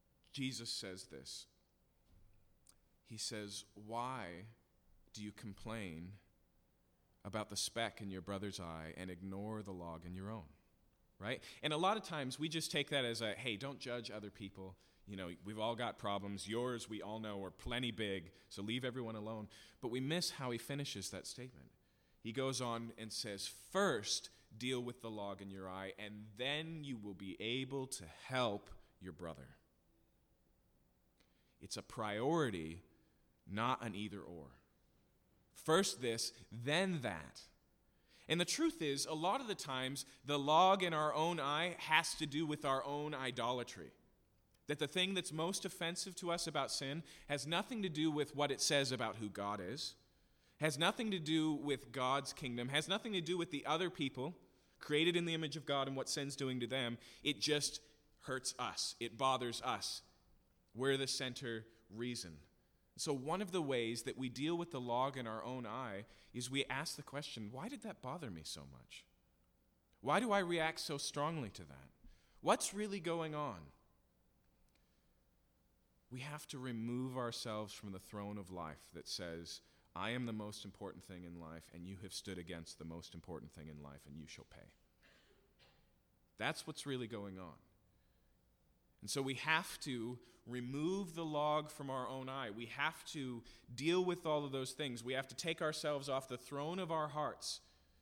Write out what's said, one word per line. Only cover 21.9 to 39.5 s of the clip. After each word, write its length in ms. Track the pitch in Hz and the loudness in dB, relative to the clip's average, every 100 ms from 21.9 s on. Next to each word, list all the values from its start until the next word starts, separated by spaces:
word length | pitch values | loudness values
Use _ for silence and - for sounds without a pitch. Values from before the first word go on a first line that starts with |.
| _ _ _ | _ _ _
He 100 | 113 | -4
goes 300 | 123 131 127 | 0 2 2
on 320 | 123 117 117 - | 0 0 -2 -8
and 140 | 110 | -6
says, 360 | - 110 98 - | -4 -4 -4 -6
"First, 840 | - - 190 196 120 104 - - - - 107 | -8 0 6 6 6 2 0 -2 -18 -16 -4
deal 240 | 127 127 | 0 2
with 200 | 120 120 | 0 -4
the 100 | 113 | -6
log 300 | 107 101 95 | -4 -4 -4
in 100 | 98 | -8
your 180 | 95 95 | -6 -6
eye, 240 | 95 95 98 | -4 -6 -6
and 280 | 104 104 107 104 | -10 -10 -10 0
then 480 | 131 147 160 165 143 | 2 2 -2 -6 -4
you 120 | 117 | -4
will 160 | 104 | -4
be 260 | 95 98 85 | -6 -6 0
able 460 | 107 127 131 139 131 | 2 2 0 -2 -4
to 180 | - 80 | -6 -8
help 640 | - - 131 120 101 - - - - | -12 -2 4 4 2 -4 -16 -16 -12
your 140 | 90 | -10
brother." 440 | 78 85 67 67 - _ _ _ _ _ _ _ _ _ _ _ _ _ _ _ _ - _ _ - | -6 -8 -8 -12 -18 _ _ _ _ _ _ _ _ _ _ _ _ _ _ _ _ -20 _ _ -16
It's 180 | 95 107 | -8 -8
a 60 | |
priority, 1000 | - - 107 104 135 170 131 90 80 92 - _ _ _ _ _ - | -6 -4 0 2 4 4 4 2 -4 -6 -12 _ _ _ _ _ -6
not 380 | 101 123 127 | 0 2 2
an 100 | 113 | 0
either 280 | 98 104 98 | -4 -4 -6
or. 360 | 80 85 67 - _ _ _ _ _ _ _ _ _ | -8 -12 -14 -18 _ _ _ _ _ _ _ _ _
First 480 | - - 170 196 - | -6 6 6 6 2
this, 320 | 123 113 - - - | 0 0 -2 -6 -12
then 500 | 113 123 165 190 165 | -6 2 4 4 2
that. 420 | 117 82 67 - - _ _ _ _ _ _ - - | 0 -2 -8 -14 -18 _ _ _ _ _ _ -14 -2
And 140 | 165 | 2
the 40 | 175 | 2
truth 360 | - 330 - | 4 2 4
is, 240 | 151 139 - | 2 2 0
a 80 | |
lot 280 | 156 175 254 | 2 2 2
of 60 | |
the 80 | 233 | 0